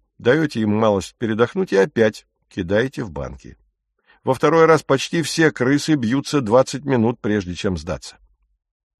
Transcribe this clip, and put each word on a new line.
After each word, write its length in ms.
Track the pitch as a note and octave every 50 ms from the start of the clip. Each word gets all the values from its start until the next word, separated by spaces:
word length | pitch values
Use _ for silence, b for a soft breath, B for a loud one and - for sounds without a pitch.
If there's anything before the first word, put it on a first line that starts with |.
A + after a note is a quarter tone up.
| _ _ _ -
даете 420 | G2+ A#2 C3+ D#3+ D#3+ D3 - A#2
им 120 | A2 G#2 G#2
малость 400 | G#2+ A2+ A2 G#2 F#2+ F2 - _
передохнуть 560 | - A#2+ G#2+ A2 G#2+ A#2+ - - F#3+ F#3+ - G3
и 40 |
опять 500 | F#3+ G3 D#3 - A#2 A2 A2 - - _ _ _ _ _
кидаете 560 | _ - G2+ F#2 E2+ G2+ G#2+ B2+ C3+ - D3+ B2
в 80 | G2
банки. 460 | D2 D2 C2+ B1+ C2+ - - - - _ _ _ _ _ _ _ _ _ b b b b b
Во 100 | B2 C3
второй 320 | - - D3+ D#3+ E3 D#3+
раз 180 | D#3+ D#3+ D3+ -
почти 400 | - C#3 C3+ - - - E3+ D3
все 280 | - - E3 E3 D3
крысы 440 | - - B2 B2+ C#3+ C#3+ - - D#3
бьются 460 | D3 A#2 G#2+ B2+ C#3 - - D3+ C#3+
двадцать 440 | C3+ G2+ A2 C3 C3 - - C3 C#3+
минут, 340 | C#3 C3+ A#2+ A2 A#2 - _
прежде 340 | - G#2+ G#2+ G#2 F2+ F2+ F2
чем 200 | - - G2+ F2+
сдаться. 420 | D#2+ D#2 F2+ D2 C2 - - - _ _ _ _ _ _ _ _ _ _ _ _ _ _ _ _